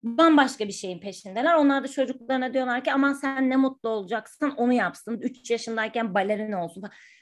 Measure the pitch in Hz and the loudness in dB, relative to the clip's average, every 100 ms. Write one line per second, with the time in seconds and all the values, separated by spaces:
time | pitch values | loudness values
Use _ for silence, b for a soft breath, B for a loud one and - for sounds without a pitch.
0 | 226 233 330 302 254 - 208 196 190 175 | -4 4 6 6 4 0 -8 -6 -10 -8
1 | 202 185 202 196 294 330 285 277 269 269 | -12 -14 -8 -2 4 6 4 2 -2 -2
2 | 254 254 233 262 254 262 254 247 262 277 | -2 -4 -4 -2 0 -2 -2 -2 0 2
3 | 277 277 277 269 262 262 269 254 226 220 | 2 0 -4 0 2 4 2 0 -4 -4
4 | 185 220 - - 294 277 240 247 185 - | -4 -6 -6 -4 -4 0 2 2 0 -4
5 | - 226 - - - 233 226 220 220 233 | -10 -6 -6 -8 -4 -4 -4 -4 -4 -2
6 | 226 190 190 208 214 196 170 180 196 b | 0 0 0 -2 -2 -6 -6 -10 -16 b
7 | b b | b b